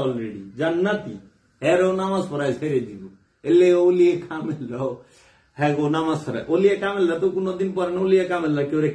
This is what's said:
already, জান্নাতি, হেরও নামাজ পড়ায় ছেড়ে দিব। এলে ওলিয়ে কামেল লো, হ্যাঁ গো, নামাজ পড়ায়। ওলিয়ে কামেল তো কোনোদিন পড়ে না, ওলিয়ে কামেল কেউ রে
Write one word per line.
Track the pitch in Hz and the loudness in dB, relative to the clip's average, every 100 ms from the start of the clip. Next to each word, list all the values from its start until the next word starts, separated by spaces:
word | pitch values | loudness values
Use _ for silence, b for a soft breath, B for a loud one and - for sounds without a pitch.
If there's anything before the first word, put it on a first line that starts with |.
already, | 135 120 110 101 95 110 | -2 -4 -6 -10 -14 -6
জান্নাতি, | 160 170 190 208 - 101 - _ _ _ | -4 0 0 -2 -6 -14 -18 _ _ _
হেরও | 143 175 185 190 | 0 2 2 0
নামাজ | 190 196 - | -2 -2 -2
পড়ায় | 147 139 123 | -2 -2 -2
ছেড়ে | 151 135 110 | -2 -2 -2
দিব। | 101 95 - _ _ 139 | -8 -18 -20 _ _ 2
এলে | 175 180 180 175 | 6 6 6 4
ওলিয়ে | 180 175 170 - | 6 4 4 -4
কামেল | 160 156 151 120 | -8 -8 -8 -8
লো, | 120 131 123 b b b b b - | -6 -6 -6 b b b b b -2
হ্যাঁ | 147 143 | 0 0
গো, | 147 156 | 0 0
নামাজ | 160 156 | 0 -2
পড়ায়। | - 113 - | -4 -8 -2
ওলিয়ে | 165 196 196 | 2 4 2
কামেল | 196 202 175 165 | -2 0 0 0
তো | 190 180 | 0 0
কোনোদিন | 190 180 190 185 | -2 -2 -4 -2
পড়ে | 175 | -2
না, | 180 190 | -2 2
ওলিয়ে | 190 175 | 2 2
কামেল | 180 156 143 143 | -2 0 0 0
কেউ | 156 | 0
রে | 151 | -2